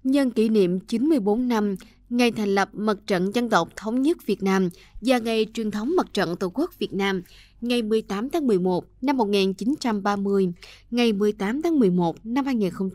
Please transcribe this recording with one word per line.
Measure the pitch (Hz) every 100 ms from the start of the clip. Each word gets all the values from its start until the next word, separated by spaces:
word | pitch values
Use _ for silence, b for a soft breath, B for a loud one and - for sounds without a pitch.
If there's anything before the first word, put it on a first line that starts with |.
| 262
Nhân | 277 269
kỷ | 226 220
niệm | 220 180 185
chín | - 226 285
mươi | 302
bốn | 196 214 254
năm | 226 208 190 B B _
ngày | 240 240
thành | 214 202
lập | 196 190
Mặt | 175 214 202 -
trận | 185 185
Dân | 233 240
tộc | 196 160 -
Thống | 208 247
nhất | 277 349 -
Việt | 196
Nam | 190 190 180 B B B
và | 220 247
ngày | 226 226 220
truyền | 233 214
thống | 208 233 359
Mặt | -
trận | - 165 175
Tổ | 185
quốc | 208 359 -
Việt | 208
Nam, | 185 196 190 180 b b b
ngày | 240 240
mười | 214 220
tám | 220 202 262
tháng | 349 269
mười | 190
một | 185 180 - _
năm | 262 269
một | 208
nghìn | 202 190
chín | 190 202 302
trăm | 254 208
ba | 202 202
mươi, | 196 196 185 175 B B B
ngày | 240 233
mười | 202 208
tám | 208 196 262
tháng | 339 311
mười | 196
một | 180 170 156 220
năm | 254
hai | 277
nghìn | 240 190
không | 175 190